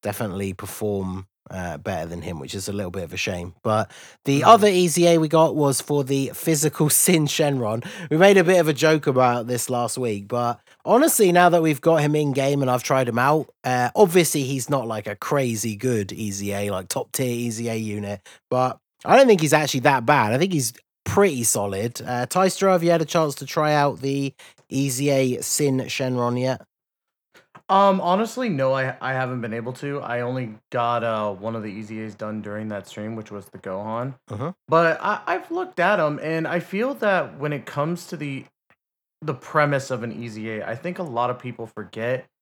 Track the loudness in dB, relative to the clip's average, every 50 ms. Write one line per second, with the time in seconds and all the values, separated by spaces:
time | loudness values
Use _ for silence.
0 | -6 -8 -6 -4 -6 -6 -4 -4 -6 -6 -6 -8 -12 -14 -10 -6 -4 -4 -2 -2
1 | -4 -4 -6 -8 -10 _ _ _ _ -14 -10 -8 -8 -8 -8 -8 -8 -6 -6 -6
2 | -6 -6 -8 -10 -8 -8 -10 -10 -10 -10 -10 -8 -8 -6 -6 -6 -6 -6 -8 -8
3 | -10 -8 -8 -8 -6 -6 -6 -6 -8 -10 -14 _ _ 0 0 0 0 -4 -8 -20
4 | -20 -20 -20 _ _ 0 0 4 8 8 8 8 8 4 4 4 2 2 2 4
5 | 4 6 6 4 4 4 4 4 4 4 4 2 2 2 2 0 -2 -2 -2 -2
6 | 0 0 0 0 0 -2 -6 -6 0 0 0 2 2 0 0 2 0 2 2 2
7 | 4 4 4 4 4 2 0 0 0 2 2 0 -2 -2 -2 -4 -6 -8 -14 -14
8 | -6 -2 2 6 8 8 8 8 6 6 6 4 4 4 2 2 4 4 4 4
9 | 2 0 2 4 4 4 2 0 -2 -4 -4 -4 -4 -4 -2 -2 -2 -4 -4 -4
10 | -4 -4 -4 -4 -6 -6 -4 -2 -2 -2 -4 -6 _ _ -20 _ _ 4 4 6
11 | 6 4 4 4 4 6 6 6 6 6 6 6 4 2 0 2 4 4 4 4
12 | 4 2 2 2 0 0 0 0 0 0 0 0 2 2 0 0 0 0 0 2
13 | 2 0 0 2 2 2 2 2 0 -4 _ _ _ -2 0 0 0 -2 4 4
14 | 4 6 6 4 4 4 2 -2 -2 -2 -4 -4 -4 -2 -2 -2 -2 -4 -6 -6
15 | -6 -8 -10 -8 -6 -2 -2 0 0 0 -2 -4 -4 -6 -6 -4 -2 -2 0 0
16 | -2 -4 -6 -8 -6 -6 -6 -6 -6 -6 -4 -4 -4 -4 -4 -6 -6 -6 -6 -6
17 | -6 _ _ -4 -4 -2 -2 -4 -4 -6 -6 -6 -6 -6 -4 -4 -6 -6 -6 -6
18 | -6 -8 -10 -10 _ -20 -20 -20 _ _ -2 0 0 -2 -2 -8 _ _ _ _
19 | 0 4 6 8 8 8 6 4 4 2 2 2 2 2 -2 2 4 4 4 4
20 | 4 4 4 4 4 2 2 0 0 0 0 -2 -2 -2 -6 -10 _ _ _ _
21 | _ -2 2 2 4 4 2 0 -2 0 0 0 -2 -2 -2 -2 -4 -4 -6 -8
22 | -8 -6 -4 -4 -4 -2 0 2 2 2 2 2 2 2 4 4 4 4 2 2
23 | 2 0 0 0 0 0 -2 -8 -10 -6 -2 0 0 2 2 2 2 2 0 -2
24 | -4 -4 -2 -2 -4 -4 -6 _ -20 -20 _ _ _ _ -4 -2 -2 -2 -2 -2
25 | 0 2 2 2 2 2 0 -2 -4 -4 -2 0 0 0 0 0 -4 -4 -6 -4
26 | -4 -2 -2 -2 -2 -2 -2 0 -2 -2 -2 -4 -8 _ _ _ _ _ _ _
27 | _ _ _ _ _ _ _ -20 _ _ _ -20 _ _ 4 6 6 6 4 4
28 | 2 2 2 2 0 -2 -4 -6 -4 -2 -2 0 0 0 0 0 -2 -4 -6 -6
29 | -6 -4 -4 -2 -4 -4 -4 -6 -6 -6 -6 -6 -8 -8 -10 -8 -8 -8 -6 -6
30 | -6 -6 -6 -4 -4 -4 -4 -6 -6 -8 -10 -16 _ _ -4 -2 0 0 0 0
31 | 0 -2 -2 -2 -2 -4 -4 -6 -8 -8 -8 -6 -8 -8 -10 -10 -12 -10 -10 -10
32 | -10 -10 -10 -10 -10 -8 -8 -8 -10 -8 -10 -8 -8 -8 -8 -10 -10 -12 -12 -12
33 | -10 -10 -10 -10 -12 -12 -12 -14 -14 -14 _ -14 -10 -8 -8 -8 -6 -6 -6 -6
34 | -6 -8 -10 _ _ _ -10 -8 -8 -8 -10 _ _ _ 2 2 4 2 0 -2
35 | -2 -4 -4 -4 -4 -4 -6 -6 -4 -6 -6 -6 -6 -6 -4 -2 0 2 2 2
36 | 0 0 -2 -4 -6 -6 -4 -4 -4 -2 -4 -4 -6 -4 -4 -4 -4 -4 -4 -2
37 | 0 0 0 0 0 -4 -8 -8 -6 -6 -6 -6 -8 -10 -6 -6 -4 -4 -4 -8
38 | -8 -12 -12 -10 -8 -8 -10 -10 -12 _ _ _ _ _ _ _ _ _ _ _
39 | _ _ _ _ -8 -8 -8 -8 -10 -2 2 2 2 4 2 -2 -2 -4 -6 -6
40 | -6 -8 -8 -8 -10 -10 -10 -10 -8 -8 -8 -8 -6 -8 -8 -8 -8 -10 -8 -8
41 | -10 -6 -4 -2 -2 -2 -4 -6 -8 -14 -12 -12 -14 -14 _ -14 -14 -12 -10 -8
42 | -4 -4 -4 -6 -8 _ _ _